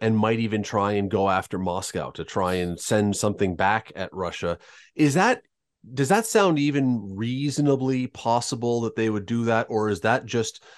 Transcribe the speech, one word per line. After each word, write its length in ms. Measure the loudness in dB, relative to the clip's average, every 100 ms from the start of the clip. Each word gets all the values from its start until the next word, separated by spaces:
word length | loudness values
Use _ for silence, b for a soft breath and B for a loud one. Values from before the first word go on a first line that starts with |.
and 140 | 0 2
might 240 | 2 0
even 220 | 0 -2
try 300 | -2 0 0
and 180 | 0 0
go 180 | 0 2
after 300 | 0 -2 -4
Moscow 540 | -4 -4 -6 -6 -8
to 120 | -10
try 300 | -6 -2 0 0
and 240 | -2 -4
send 360 | 0 2 2 0
something 400 | -2 0 -2 0
back 360 | 2 0 -4 -12
at 180 | -10
Russia. 460 | -6 -6 -4 -6 -6 b b b
Is 220 | 0 2 4
that, 260 | 2 0 -6 _ _ _ -10 -2
does 140 | 2
that 180 | 2 2
sound 320 | 4 4 4
even 560 | 2 2 2 0 -4 -6
reasonably 920 | -4 -2 -2 2 2 2 2 -2 -4
possible 760 | -4 0 0 0 -2 0 0
that 140 | 0 0
they 140 | 0
would 160 | 0 -2
do 200 | -2 2
that? 200 | 0 0
Or 200 | 0 0
is 120 | 0
that 260 | 0 0 0
just, 360 | -4 -4 -8 B